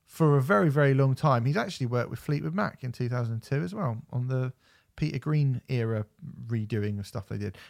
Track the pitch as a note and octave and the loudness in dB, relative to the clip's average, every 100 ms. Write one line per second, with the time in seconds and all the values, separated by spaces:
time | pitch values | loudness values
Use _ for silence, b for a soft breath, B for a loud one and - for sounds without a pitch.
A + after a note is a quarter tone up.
0 | b - D#3 C#3+ C3 G3+ E3+ C#3 C#3+ C3+ | b 2 4 6 4 4 4 4 4 4
1 | C3+ C3 D#3 B2 A#2+ F3+ A#3 - A#2+ B2 | 4 4 2 2 2 0 -2 -4 -2 -2
2 | A2+ A#2+ - D3 D#3 F3+ G3+ - B2+ - | -2 -6 -4 -4 -2 -4 -4 -6 -8 -6
3 | B2 B2 A#2 A2+ - C#3 F3 G#3+ D3 A2+ | -4 -2 -2 -4 -4 -4 -2 -4 -4 -4
4 | - B2 B2+ C3 B2+ - b b b - | -6 -6 -2 -2 -4 -6 b b b -6
5 | D3+ C3+ D#3 D3+ C#3 B2 - C3 A2+ A2 | -4 -2 0 2 2 0 -2 -2 0 -2
6 | G#2 _ - - A#2 A#2 G#2+ A2 G#2 G2+ | -4 _ -18 -14 -6 -4 -2 -2 -2 -4
7 | G2 A2+ - G#2+ G2+ - B | -6 -10 -8 -6 -8 -10 B